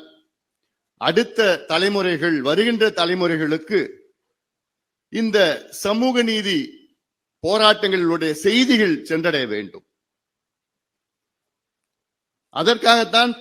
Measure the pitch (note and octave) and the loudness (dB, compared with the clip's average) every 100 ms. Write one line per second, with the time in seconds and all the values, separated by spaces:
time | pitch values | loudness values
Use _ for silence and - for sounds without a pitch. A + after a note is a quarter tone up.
0 | - _ _ _ _ _ _ _ _ _ | -14 _ _ _ _ _ _ _ _ _
1 | B2 E3+ A#3+ - G#3 E3 - D#3+ G3 G3+ | -2 0 -2 0 0 0 -2 -2 0 -2
2 | F#3 E3 E3+ D#3 C3 E3 A3+ A#3 A3 F#3+ | -2 -2 -2 -2 -2 0 0 0 0 0
3 | E3+ F#3 F3 E3 D#3 D#3+ D#3+ G#3 C3+ - | -2 0 -2 -2 -2 -4 -2 -4 -4 -10
4 | _ _ _ _ _ _ _ _ _ _ | _ _ _ _ _ _ _ _ _ _
5 | _ - A3+ G#3 F3 B2 - - G3 A3 | _ -6 -2 2 2 0 -8 -8 -4 0
6 | B3+ B3 A#3 A3 G3+ E3+ B2 - _ _ | 0 0 0 -2 -2 -2 -4 -12 _ _
7 | _ _ _ _ D#3+ G#3 G#3+ G#3+ G3+ F#3+ | _ _ _ _ -2 4 4 4 2 0
8 | E3+ E3 D#3+ D3+ F#3+ A3+ B3+ A#3+ G3+ D3 | 0 0 -2 0 2 2 4 4 2 0
9 | - D#3+ E3+ D3+ B2 G#2 G2+ - _ _ | -2 -2 0 -2 -2 -6 -8 -14 _ _
10 | _ _ _ _ _ _ _ _ _ _ | _ _ _ _ _ _ _ _ _ _
11 | _ _ _ _ _ _ _ _ _ _ | _ _ _ _ _ _ _ _ _ _
12 | _ _ _ _ _ C3+ E3+ A#3 A#3 A#3 | _ _ _ _ _ -2 0 2 4 2
13 | A3 A3+ A#3+ A#3 | 2 2 0 -2